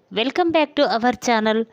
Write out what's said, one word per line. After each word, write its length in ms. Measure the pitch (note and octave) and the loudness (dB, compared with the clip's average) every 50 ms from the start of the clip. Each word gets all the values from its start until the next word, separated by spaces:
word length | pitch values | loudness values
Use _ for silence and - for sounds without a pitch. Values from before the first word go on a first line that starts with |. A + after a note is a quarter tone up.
| _ _ | _ _
welcome 380 | F#3+ G3 A#3 C4+ - F4 F4+ E4+ | -6 -4 -4 -2 -2 0 0 2
back 180 | D#4+ D#4+ D4+ D4 - | 2 0 0 0 0
to 100 | - C#4+ | 0 0
our 240 | - G#3 A3+ A3 B3 A#3+ | 0 0 0 0 -2 -2
channel. 400 | - - B3 A#3 A3 G#3+ A3 G#3+ A3+ A3+ - | -2 -2 -2 0 0 0 0 0 0 -2 -4